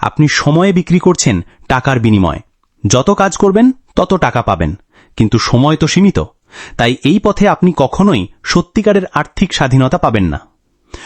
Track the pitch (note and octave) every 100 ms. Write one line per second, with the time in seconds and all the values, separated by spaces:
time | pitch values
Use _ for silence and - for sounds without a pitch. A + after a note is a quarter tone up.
0 | - - D3+ - - D#3 G3 F#3 - F3
1 | F3+ F3 - F2+ - _ - C3 C#3 B2+
2 | A2+ G#2 F2 - - _ _ _ G2+ B2+
3 | C3+ G3+ G3 - G3 G3 B3 B3+ _ -
4 | - F#3 B2 A#2+ A2+ F2+ D#2+ F2+ _ _
5 | _ - A2 A#2 - A#2+ C#3 D#3 D#3 -
6 | G3 F2 D#2 _ _ - - - A#2+ B2+
7 | C#3 G3+ G#3 G3+ G3+ D#3+ F3+ D#3+ C3 -
8 | G3+ C3+ F#2 _ - F3 - - G#3 G3
9 | F#3 - D3+ - F#3+ - C3+ C3 C3 F3+
10 | D3+ A2 F2+ C#2+ - _ _ _ _ -